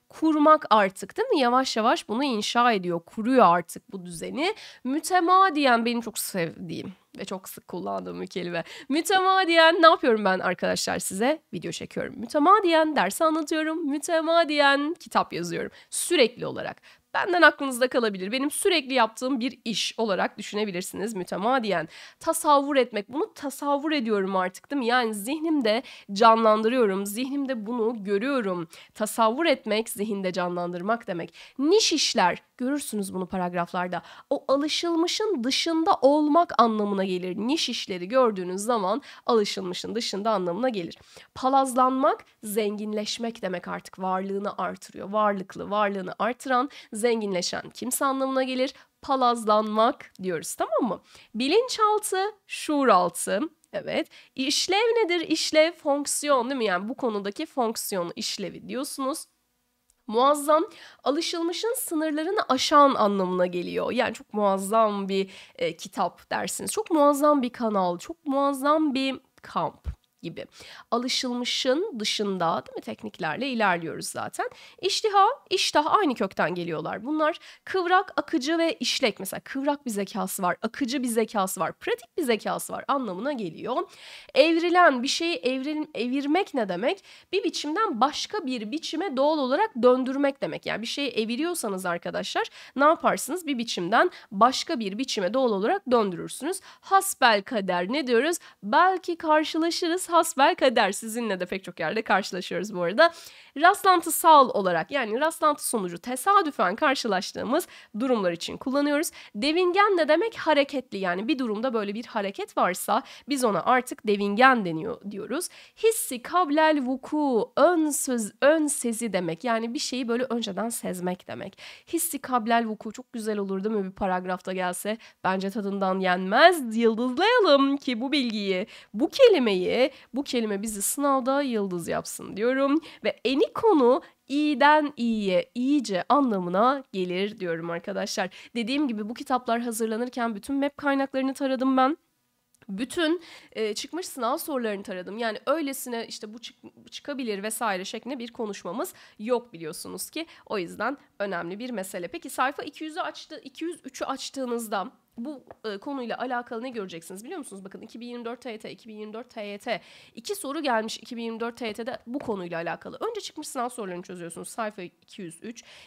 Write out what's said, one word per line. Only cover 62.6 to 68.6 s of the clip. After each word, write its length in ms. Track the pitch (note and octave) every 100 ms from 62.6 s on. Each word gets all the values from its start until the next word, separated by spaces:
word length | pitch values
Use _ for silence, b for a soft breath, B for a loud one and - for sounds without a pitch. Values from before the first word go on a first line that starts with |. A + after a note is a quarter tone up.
| - D4+ C#4
anlamına 520 | B3+ G#3+ G3+ F#3 F#3 F3+
geliyor. 460 | F3+ F3+ F3 -
Yani 220 | A3 A3
çok 200 | A3+ -
muazzam 760 | G#3+ G#3 F#3+ F#3+ A3+ A3 G3+ G3
bir, 220 | F#3+ F#3+ B B
e, 220 | B E3+ E3
kitap 540 | - - F3+ - -
dersiniz. 400 | G#3+ G3+ - -
Çok 200 | - A4
muazzam 520 | D#4+ C#4+ C#4+ D4 D4
bir 80 | B3
kanal, 480 | - A3+ G3+ F#3 F3
çok 280 | - E4 D4
muazzam 680 | C4+ C#4 C#4